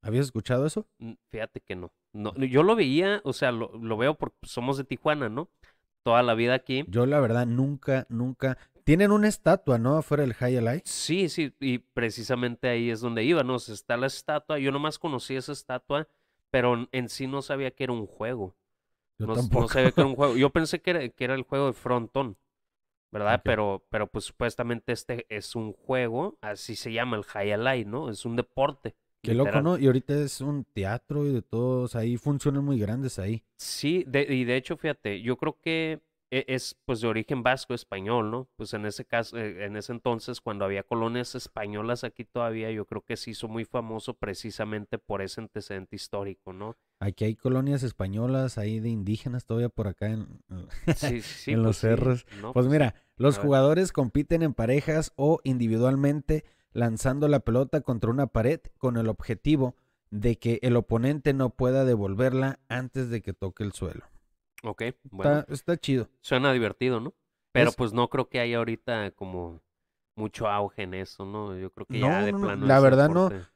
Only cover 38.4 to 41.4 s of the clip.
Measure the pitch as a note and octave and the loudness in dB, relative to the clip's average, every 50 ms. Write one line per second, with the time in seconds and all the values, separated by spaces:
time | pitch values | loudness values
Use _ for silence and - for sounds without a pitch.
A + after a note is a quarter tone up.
38.4 | C3 _ _ _ G#2+ G#2 - G#2+ G#2 G#2+ G2+ - - _ - A#2 A#2 - - A#2 | -8 _ _ _ -12 -8 -8 -6 -6 -6 -8 -8 -10 _ -2 -2 -2 -4 -6 -8
39.4 | A2 G#2 F#2 F2 G2+ G2+ G#2 G#2+ G2+ - A#2+ A#2 _ B2+ A#2+ A2+ - - B2 - | -8 -8 -8 -8 -10 -8 -8 -10 -8 -8 -10 -4 _ -2 -2 -2 -4 -10 -12 -8
40.4 | _ - G#2+ G2+ G2 F#2+ G2 G2 G2 _ A#2+ A#2 A2+ A2+ A#2 B2 B2 - - B2+ | _ -8 -4 -2 -2 -2 -2 -4 -4 _ -2 -2 -2 -2 -2 -4 -6 -6 -8 -12